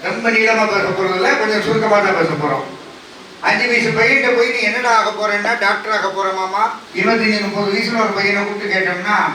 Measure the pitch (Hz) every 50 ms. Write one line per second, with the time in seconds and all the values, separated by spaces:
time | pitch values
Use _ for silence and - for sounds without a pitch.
0 | 170 185 208 226 233 233 226 220 220 226 226 220 208 202 202 202 196 190 185 190
1 | 190 185 185 185 190 190 190 202 214 214 214 208 - 147 - 220 214 220 208 202
2 | 196 185 180 170 160 151 151 147 143 143 139 135 - - - - - - - -
3 | - - - - - - - - - 202 202 214 233 240 233 226 233 220 - 220
4 | 233 240 285 277 262 247 247 233 233 233 233 233 226 208 226 247 247 233 233 220
5 | 208 208 208 185 214 208 202 202 202 220 233 220 202 196 208 202 - 214 214 202
6 | 202 190 185 190 196 190 190 190 185 185 190 208 233 240 - - - - - 175
7 | 190 220 233 226 220 214 214 208 208 196 202 208 202 202 196 220 233 233 233 226
8 | 214 208 196 196 196 196 202 202 202 202 202 - 208 202 196 190 190 185 180 175
9 | 185 180 180 175 - - -